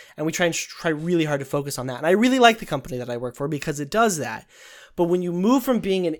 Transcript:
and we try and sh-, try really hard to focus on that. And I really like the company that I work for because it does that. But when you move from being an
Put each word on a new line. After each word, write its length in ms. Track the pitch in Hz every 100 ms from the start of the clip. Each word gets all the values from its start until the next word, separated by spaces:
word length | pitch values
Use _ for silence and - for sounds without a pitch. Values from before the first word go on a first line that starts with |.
| - -
and 80 | 156
we 60 |
try 160 | 156 175
and 80 | 165
sh-, 100 | -
try 200 | - 175
really 360 | 151 165 170 151
hard 160 | 143
to 40 | 135
focus 320 | 147 143 135
on 80 | 127
that. 120 | 123
And 80 | 151
I 40 |
really 280 | 196 247 262
like 180 | 233 220
the 80 | -
company 320 | 143 - 127
that 120 | 123
I 80 | 120
work 180 | 123 -
for 120 | 143
because 320 | 147 160 147
it 120 | 147
does 260 | 214 226 170
that. 320 | 120 110 - - - - - -
But 100 | 170
when 160 | 180
you 100 | 180
move 320 | 175 202 269
from 160 | 262 233
being 280 | 185 190
an 80 | 170